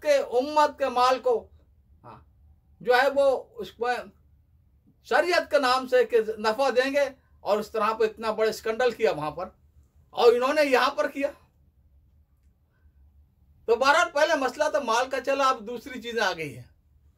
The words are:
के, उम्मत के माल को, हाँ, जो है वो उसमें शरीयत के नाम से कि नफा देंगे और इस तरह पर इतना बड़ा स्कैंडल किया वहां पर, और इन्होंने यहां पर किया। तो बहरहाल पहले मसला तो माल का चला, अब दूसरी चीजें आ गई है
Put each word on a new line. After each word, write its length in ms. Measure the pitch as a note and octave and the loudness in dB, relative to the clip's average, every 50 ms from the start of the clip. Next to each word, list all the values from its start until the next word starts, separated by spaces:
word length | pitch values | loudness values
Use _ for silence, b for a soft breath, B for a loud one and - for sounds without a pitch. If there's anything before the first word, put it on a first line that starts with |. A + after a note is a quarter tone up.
| - | 0
के, 140 | D4+ C#4+ C#4 | 0 2 2
उम्मत 560 | - - A3 B3 C4 D4 D4+ D4+ D4+ - - - | 0 0 -2 -2 -2 0 2 2 2 2 2 -2
के 100 | C#4 B3+ | -4 -2
माल 300 | B3 B3 B3 B3+ C4 B3 | 0 2 2 2 2 0
को, 180 | - B3+ A#3+ G#3+ - - _ - _ _ _ _ _ _ _ _ - | 0 0 -2 -2 -4 -8 _ -20 _ _ _ _ _ _ _ _ -20
हाँ, 220 | A#2 A2 - - _ _ _ _ _ _ _ _ _ _ - | -20 -20 -20 -20 _ _ _ _ _ _ _ _ _ _ -8
जो 120 | E3+ A3 B3 | -2 2 2
है 160 | B3 C4+ C#4+ | 4 4 2
वो 160 | C4+ C#4 C#4 C#4 B3+ A#3 - - - A#3 | 2 2 2 2 0 -2 -4 -10 -16 -16
उसमें 540 | G3+ F3+ - - A3+ B3 B3 A3 F3+ G3+ - _ _ _ _ _ _ _ _ _ _ _ _ _ _ _ _ _ _ - | -16 -14 -10 -6 -4 -4 -4 -6 -8 -14 -20 _ _ _ _ _ _ _ _ _ _ _ _ _ _ _ _ _ _ 0
शरीयत 400 | A#3 C#4 E4 F4 F4 D#4+ D#4+ - | 2 2 2 2 2 0 0 2
के 80 | D4+ C#4+ | 0 2
नाम 280 | C4+ B3 B3+ C4 C4 B3+ | 2 2 0 0 0 0
से 160 | B3+ B3+ A#3 | 2 2 2
कि 120 | A#3 B3 A3+ A3 G#3 A3 G#3+ | 2 2 0 0 0 -4 -4
नफा 300 | G#3+ A3 G#3+ A#3+ C#4 C4+ | -2 -2 0 0 0 0
देंगे 420 | A3 B3 B3+ C#4 C4+ C#4+ C#4+ C4+ C4 _ _ _ _ _ - | 2 0 0 0 2 0 -2 -2 -4 _ _ _ _ _ -4
और 160 | - G3+ G#3+ | -2 -2 -2
इस 120 | G3+ - - | -2 -4 -4
तरह 200 | A3 G#3 A3 A3+ | -2 -2 0 0
पर 120 | A3 A3+ | 0 -2
इतना 260 | G#3+ - - A3+ A3 | -2 -2 -4 -6 -6
बड़ा 200 | G#3 G3+ A3 G#3+ | -2 -2 -2 -2
स्कैंडल 400 | G3 - - A3+ A3 A3+ B3+ B3 | -2 -4 -6 -6 -2 0 0 -2
किया 200 | A3+ - A3 G3+ | 0 0 0 0
वहां 200 | E3+ D3+ D3+ D3+ | 0 -2 -4 -8
पर, 240 | D3 E3 F#3 G3+ - _ _ _ _ _ _ _ _ _ _ _ - | -8 -8 -12 -12 -14 _ _ _ _ _ _ _ _ _ _ _ -2
और 200 | - A3 A#3+ A#3 | 4 4 6 6
इन्होंने 300 | B3 B3 C4 D4 D4+ D4 | 4 2 0 2 2 2
यहां 260 | C#4 C4 A#3+ B3+ C#4 | 2 2 2 2 0
पर 180 | C#4 D4+ D4 C#4 | 0 -2 -4 -4
किया। 220 | - C#4 C#4 C#4+ - - _ _ _ _ _ _ _ _ _ _ _ _ _ _ _ _ _ _ _ _ _ _ _ _ _ _ _ _ _ _ _ _ _ _ _ _ _ _ _ _ _ _ _ _ _ - | -4 -6 -6 -6 -6 -10 _ _ _ _ _ _ _ _ _ _ _ _ _ _ _ _ _ _ _ _ _ _ _ _ _ _ _ _ _ _ _ _ _ _ _ _ _ _ _ _ _ _ _ _ _ 0
तो 80 | A3+ | 0
बहरहाल 340 | A3+ C4+ C#4 C#4+ E4 F4 E4+ | 2 4 4 4 4 4 2
पहले 260 | - C#4+ D#4 D#4 E4+ | 0 0 0 2 2
मसला 340 | D4 C4 B3 - - D4+ D4+ | 0 -2 -2 -2 -2 -2 -2
तो 120 | D4+ D4 | -2 -2
माल 260 | C4+ A3 A3 A#3+ C4 C4 | -2 0 0 0 0 -2
का 120 | C4+ C4 | -4 -6
चला, 260 | C4 C#4 C#4 C#4 C#4 | -4 -2 -2 0 0
अब 160 | C4 C4 A#3 | 0 0 -2
दूसरी 380 | G3+ A3 B3 A#3 - C#4 B3+ A3+ | -6 -12 -12 -12 -12 -14 -14 -14
चीजें 220 | G#3+ A#3 A3+ A#3 | -10 -8 -4 -2
आ 120 | G#3+ F#3 F3+ | -2 -2 -2
गई 180 | E3 D#3 C#3+ | -4 -8 -12
है 180 | C3 B2+ A#2+ - _ _ _ _ _ _ _ _ _ | -12 -16 -20 -20 _ _ _ _ _ _ _ _ _